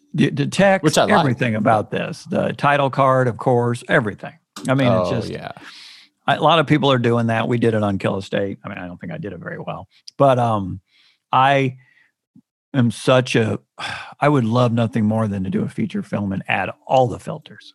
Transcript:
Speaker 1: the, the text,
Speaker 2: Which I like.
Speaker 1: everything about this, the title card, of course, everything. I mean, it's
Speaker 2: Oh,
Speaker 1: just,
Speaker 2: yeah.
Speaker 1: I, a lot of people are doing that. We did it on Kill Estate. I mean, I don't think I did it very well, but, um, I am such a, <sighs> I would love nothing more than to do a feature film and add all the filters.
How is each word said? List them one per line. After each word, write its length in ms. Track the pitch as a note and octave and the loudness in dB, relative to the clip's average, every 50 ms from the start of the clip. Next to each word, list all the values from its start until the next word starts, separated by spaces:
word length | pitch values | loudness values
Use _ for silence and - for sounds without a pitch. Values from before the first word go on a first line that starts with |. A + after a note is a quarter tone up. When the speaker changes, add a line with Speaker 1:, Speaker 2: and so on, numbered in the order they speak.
| _ _ - | _ _ -2
Speaker 1:
the, 160 | C#3+ C#3+ - | 0 0 0
the 180 | - C3 C#3+ C3 | 2 0 -4 -2
text, 360 | - - F#3+ G3 F#3+ F#3+ - | 0 2 4 4 4 4 2
Speaker 2:
Which 140 | D#3 - F3 | 2 2 2
I 60 | B2+ | 2
like. 80 | - G#3 - | 4 4 2
Speaker 1:
everything 360 | D#3 C3+ A#2+ - B2+ A#2+ A2 | 2 2 0 0 -2 -2 -2
about 360 | G#2+ G#2 A#2+ A2+ G#2+ G2+ - | 0 2 2 2 2 2 -2
this, 320 | - F#2+ - - - - - | -4 -6 -6 -6 -10 -12 -10
the 280 | D#3+ F#3+ - - - - | -6 -4 -2 -2 -2 -2
title 360 | - - C#3+ C#3+ C#3+ C#3 C3+ | -2 0 2 2 2 0 0
card, 380 | B2+ - C#3 C3 C3 C3 B2+ B2 | 2 2 2 4 4 4 2 0
of 100 | G#2+ - | -2 -2
course, 460 | - C#3 B2+ A#2+ A#2+ A#2+ A#2+ A#2+ - - | -2 0 0 2 2 0 -2 -4 -2 0
everything. 460 | F3+ D#3 A#2 G#2 F2+ - - C#3+ - _ _ _ - - - - | 0 2 2 0 -4 -8 -10 -14 -16 _ _ _ -20 -10 -4 -2
I 60 | C3 | 0
mean, 140 | C#3 C3+ G#2 | 2 2 2
it's 180 | F#2+ F#2 F2+ F2+ | 2 2 2 0
Speaker 2:
Oh, 20 | |
Speaker 1:
just, 180 | F2+ F2+ F2+ F2+ | -2 -2 -4 -6
Speaker 2:
yeah. 220 | - D#2 - - - - - - - - - - - - - _ _ _ _ - | -8 -10 -10 -12 -14 -16 -20 -20 -20 -20 -20 -20 -20 -20 -20 _ _ _ _ -2
Speaker 1:
I, 80 | C#3 | -2
a 60 | - | 2
lot 180 | - D3+ E3 E3 | 4 4 4 4
of 80 | D3+ B2+ | 4 2
people 240 | D3+ D3 C#3 C#3 | 2 2 4 4
are 60 | C3+ B2 | 2 4
doing 280 | A#2+ A#2+ A#2 A#2 A#2 A2+ | 2 2 2 2 2 0
that. 200 | A2+ A2+ A2 - | 0 0 0 0
We 100 | B2 A#2+ | 0 0
did 140 | A#2 A#2 A2 | 2 2 2
it 100 | G#2+ G#2 | 2 0
on 140 | G#2 G2 G2 | 0 0 0
Kill 180 | - G#2+ G2+ G2 | -2 -2 -4 -4
Estate. 400 | G2 - - G#2 G2+ G2 A2+ - - | -6 -6 -4 -4 -4 -4 -6 -10 -12
I 60 | F#2+ | -14
mean, 80 | G2+ G2 | -12 -12
I 100 | F2+ F2+ | -12 -12
don't 100 | F2+ - | -14 -14
think 120 | - E3+ | -14 -12
I 60 | E3 - | -12 -10
did 160 | - G2+ F#2 | -10 -10 -12
it 60 | F2 | -12
very 200 | - - E3 D#3 | -12 -12 -12 -12
well, 280 | D#3 - - - - - _ _ _ - - - | -10 -10 -10 -12 -12 -18 _ _ _ -10 -2 2
but, 220 | C#3 C#3 C3 B2 | 4 4 4 2
um, 420 | A#2 A#2 A2 G#2 G2 F2+ F#2+ F#2+ _ _ _ _ _ _ _ _ _ _ | 2 0 -2 -2 -4 -6 -8 -10 _ _ _ _ _ _ _ _ _ _
I 460 | - C3 C3 C3+ C#3 C#3 C3+ C3 B2+ - _ _ _ _ _ _ _ _ _ _ _ _ _ _ _ _ _ _ - | 2 2 4 4 4 2 2 0 -4 -8 _ _ _ _ _ _ _ _ _ _ _ _ _ _ _ _ _ _ 0
am 180 | C#3 A#2+ A#2 | 0 0 0
such 440 | - - - - C3 B2+ B2+ - - | 0 -2 0 2 2 2 2 2 0
a, 240 | B2 A2+ G#2+ G2+ - _ _ | 0 0 0 -2 -6 _ _
<sighs> 500 | _ - - - - - - - - - | _ -14 -12 -12 -12 -12 -14 -16 -8 -2
I 100 | C#3+ D3 | 0 2
would 160 | D3+ C3+ A2 | 2 2 2
love 260 | G#2+ A2+ B2 B2+ A#2+ | 2 2 2 2 2
nothing 340 | A2+ A#2 A#2 A2 - A#2+ G#2+ | 2 0 0 0 0 0 0
more 220 | G#2+ A2 A2 A2 G#2 | 0 0 0 0 -2
than 160 | G2 G2 F#2 | -2 -4 -4
to 40 | F#2+ | -4
do 140 | F2+ - - | -2 -2 -4
a 40 | - | -4
feature 340 | - - - F3+ - G3+ - | -4 -6 -6 -6 -6 -8 -8
film 280 | - - - G2+ G2 | -6 -6 -6 -4 -4
and 120 | F#2+ F2+ - - | -6 -6 -4 -4
add 220 | A#2 G#2 F#2+ F#2 - _ - | -2 -2 -2 -4 -8 _ -6
all 220 | - D3 C3 B2+ A#2 | 0 2 2 2 2
the 120 | F2+ F#2 | -2 -6
filters. 540 | - - - - - - - - - - - | -10 -10 -12 -12 -12 -18 -20 -20 -20 -20 -16